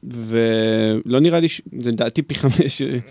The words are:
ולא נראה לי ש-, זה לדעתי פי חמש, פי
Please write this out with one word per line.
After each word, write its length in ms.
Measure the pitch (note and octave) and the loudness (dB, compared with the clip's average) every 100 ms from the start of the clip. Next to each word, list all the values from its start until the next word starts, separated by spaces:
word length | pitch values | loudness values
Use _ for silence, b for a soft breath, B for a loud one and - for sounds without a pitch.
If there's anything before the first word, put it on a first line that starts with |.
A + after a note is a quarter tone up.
ולא 1160 | - A#2+ A2+ A2+ A2+ A2+ A2 A2 A2 A2 - B2+ | -12 -10 -2 0 2 2 2 2 2 0 0 2
נראה 200 | D#3+ E3+ | 4 4
לי 80 | E3 | 0
ש-, 120 | - - - | -2 -12 -6
זה 120 | A#2+ | -4
לדעתי 300 | A2+ A#2 C#3 | -2 -2 -2
פי 140 | D3+ - | -4 0
חמש, 460 | C#3 C3 D3+ - | 0 2 2 0
פי 180 | C3 C3 A#2 | -2 -4 -8